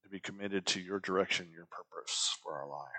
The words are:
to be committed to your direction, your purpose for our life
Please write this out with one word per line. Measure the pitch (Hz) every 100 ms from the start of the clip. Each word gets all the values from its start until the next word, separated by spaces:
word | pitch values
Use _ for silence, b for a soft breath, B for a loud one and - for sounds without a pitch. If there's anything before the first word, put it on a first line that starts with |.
to | 98
be | 98
committed | - 98 101 98 87
to | 95
your | 90 98
direction, | 92 92 92 - 87 82
your | 85
purpose | - - 82 - - - -
for | - 73
our | 71
life | 71 69